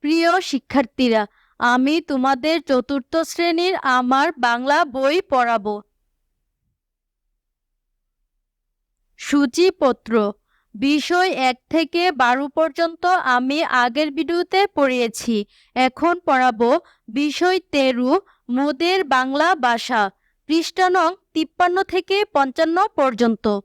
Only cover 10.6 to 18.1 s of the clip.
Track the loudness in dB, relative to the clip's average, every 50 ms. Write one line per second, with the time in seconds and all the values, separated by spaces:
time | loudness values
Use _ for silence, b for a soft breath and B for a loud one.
10.6 | _ _ _ -4 -2 0 0 0 0 0 0 0 0 0 0 -2 -2 -2 -2 _
11.6 | _ _ -2 -2 -2 0 -2 0 0 0 0 2 2 2 2 0 -2 -4 _ -2
12.6 | -2 -2 0 -2 -4 -4 -4 -2 0 0 0 0 2 0 0 0 0 0 -2 -2
13.6 | -2 0 0 0 0 0 0 -2 -2 -2 -2 -6 -4 -2 -2 -2 -2 0 0 0
14.6 | 0 0 _ 0 0 2 2 0 -2 -2 -4 -6 -4 -2 -2 -2 -2 b b b
15.6 | b b b 0 0 0 0 0 0 0 0 0 _ 0 2 2 2 2 2 2
16.6 | 2 2 2 0 b b b b b -8 -4 -2 -2 -2 -2 0 0 0 0 0
17.6 | -4 _ -2 0 2 2 0 0 0 0